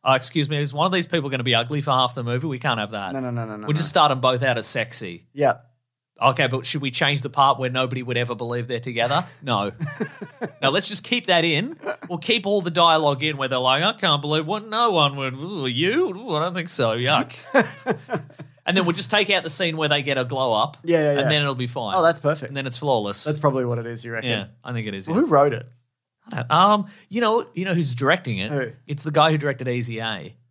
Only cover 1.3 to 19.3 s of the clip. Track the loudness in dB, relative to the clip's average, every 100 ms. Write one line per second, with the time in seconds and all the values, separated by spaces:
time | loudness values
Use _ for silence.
1.3 | -4 0 0 0 -4 0 2 2 -2 -4
2.3 | -4 -4 -4 -2 -2 -4 -6 -6 -6 -6
3.3 | -6 -6 -8 -4 -2 0 4 4 4 0
4.3 | 0 0 -2 -2 -4 -6 -8 -10 -12 _
5.3 | 0 0 0 _ _ _ _ _ _ 0
6.3 | 2 0 0 -4 -4 -4 0 0 0 -4
7.3 | 2 4 4 0 -2 -2 -2 -2 -2 -2
8.3 | -4 -4 -6 -4 -6 -6 -2 2 0 -2
9.3 | -12 -2 0 0 -4 -10 -6 -10 -8 -18
10.3 | -12 -12 -2 0 0 -2 -8 -2 -2 4
11.3 | 4 4 2 -2 -6 -8 -8 -8 -8 0
12.3 | 0 2 0 0 4 4 6 4 2 -2
13.3 | -2 -2 2 2 2 2 0 0 0 2
14.3 | -2 0 -4 -2 2 4 4 2 2 -6
15.3 | -6 -8 -4 -2 0 0 2 0 -4 -4
16.3 | -2 -2 -4 -6 0 0 2 2 0 0
17.3 | -10 2 2 2 -4 -6 -6 -4 -8 -8
18.3 | -18 -20 _ 0 2 2 -2 0 0 2